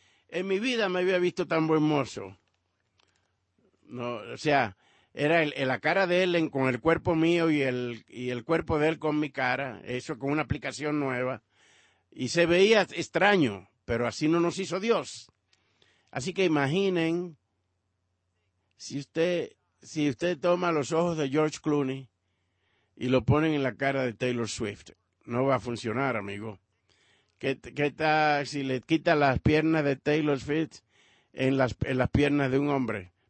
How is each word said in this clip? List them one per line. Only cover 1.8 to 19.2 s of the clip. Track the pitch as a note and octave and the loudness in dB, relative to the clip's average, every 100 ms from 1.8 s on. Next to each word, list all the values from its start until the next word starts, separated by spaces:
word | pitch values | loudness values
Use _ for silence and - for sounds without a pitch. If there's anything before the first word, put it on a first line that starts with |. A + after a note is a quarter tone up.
mozo. | D3+ D3 A#2+ - F#2+ - _ _ _ _ _ _ _ _ _ _ _ _ _ _ | 4 2 -2 -8 -14 -16 _ _ _ _ _ _ _ _ _ _ _ _ _ _
No, | G2 B2 A#2+ A#2 | _ -10 -8 -8
o | F#2 A#2+ | -10 -6
sea, | D3+ C#3 A2+ - _ _ _ | 2 2 2 -4 _ _ _
era | - D3 E3 | -4 2 2
el, | D3+ C#3 | 2 -2
el, | C3 | -2
la | B2 | 0
cara | D3+ F3+ F#3 | 0 0 2
de | F3 | 2
él | F#3 E3+ | 2 2
en, | D#3 | 0
con | C3+ C3 | 0 0
el | A#2+ | 2
cuerpo | D#3+ E3 F3+ E3 | 2 2 2 2
mío | E3 E3+ E3 | 2 2 2
y | D3+ | 2
el, | C3+ B2 B2 A2+ - | 0 -2 -6 -8 -14
y | A2 B2 | -10 -6
el | B2 | -6
cuerpo | A2+ D#3+ D#3+ D#3 | -2 -2 0 0
de | D3+ | 0
él | D#3 | 0
con | D#3 D3+ | -2 -2
mi | D3+ | -2
cara, | - B2+ C3 C#3 G#2 | -2 -2 -2 -4 -10
eso | - B2 - C3 | -8 -8 -6 -6
con | C#3 | -2
una | D3+ | -2
aplicación | C#3+ C3+ C#3 A2+ D3+ D3 | -2 -4 -6 -6 -4 -2
nueva. | C#3 B2 B2+ C3 - _ _ _ _ _ _ | -2 -2 -4 -6 -14 _ _ _ _ _ _
Y | - B2+ | -8 -2
se | E3+ E3+ | 2 4
veía | F3 G3+ A3 | 6 6 6
extraño, | F3+ - - D#3+ G3 G3 C3 G2 F#2+ _ - | 4 -4 -6 2 4 6 2 0 -12 _ -4
pero | A#2 A#2+ | -2 -2
así | - D3+ | -2 0
no | E3+ | 2
nos | E3+ D#3 | 0 -2
hizo | F#3 F3+ | -6 -4
Dios. | A3+ G3+ B2+ - - _ _ _ _ _ _ _ _ | 0 0 -2 -12 -20 _ _ _ _ _ _ _ _
Así | C3 C#3 | -8 -6
que | F3+ F3+ | 0 2
imaginen, | D3+ C3+ F3 G3 F3 D#3+ E3+ F3+ D3+ _ _ _ _ _ _ _ _ _ _ _ _ _ _ | 2 2 0 0 0 0 -2 -6 -12 _ _ _ _ _ _ _ _ _ _ _ _ _ _
si | - C3+ | -12 -10
usted, | C#3 D#3+ | -8 -2